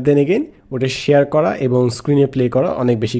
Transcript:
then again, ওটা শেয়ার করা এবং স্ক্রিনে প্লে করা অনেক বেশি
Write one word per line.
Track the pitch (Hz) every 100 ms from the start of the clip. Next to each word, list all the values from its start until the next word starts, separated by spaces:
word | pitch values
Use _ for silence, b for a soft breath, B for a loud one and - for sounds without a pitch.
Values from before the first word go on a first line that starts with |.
| 127
then | 143 143
again, | 214 311 B B
ওটা | 127 131 -
শেয়ার | - 143 143
করা | 151 170 - 131
এবং | 123 123 120
স্ক্রিনে | - 143 139
প্লে | 135 123 123
করা | 170 -
অনেক | 123 117
বেশি | 113 120